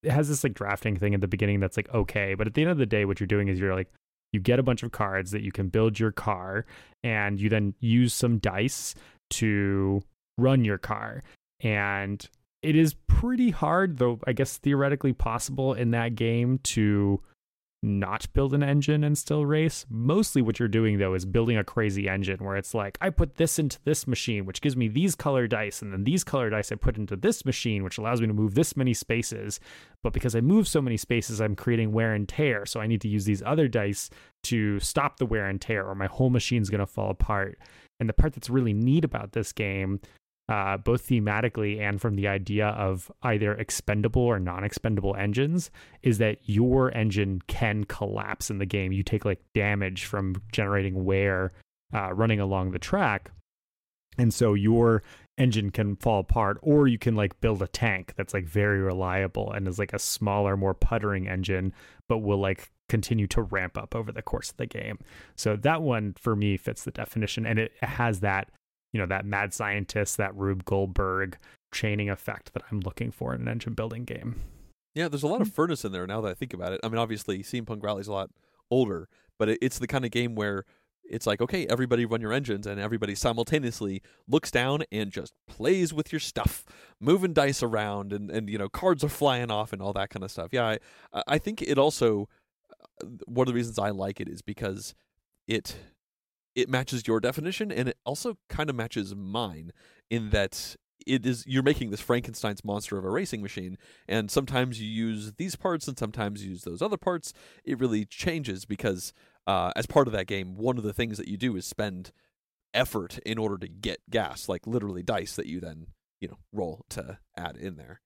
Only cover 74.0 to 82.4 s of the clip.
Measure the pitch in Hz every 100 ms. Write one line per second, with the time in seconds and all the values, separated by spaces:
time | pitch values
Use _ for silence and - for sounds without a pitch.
74 | 123 117 117 117 - - - _ _ 151
75 | 165 143 147 208 208 - 170 151 104 92
76 | 90 107 107 90 127 90 90 95 110 113
77 | 113 104 - 98 98 123 113 107 104 101
78 | 101 98 95 _ _ _ _ 127 117 87
79 | 85 _ _ _ 107 110 127 - 123 139
80 | 123 117 120 110 104 98 - _ _ _
81 | - 113 - 104 120 190 156 120 127 120
82 | 117 113 107 127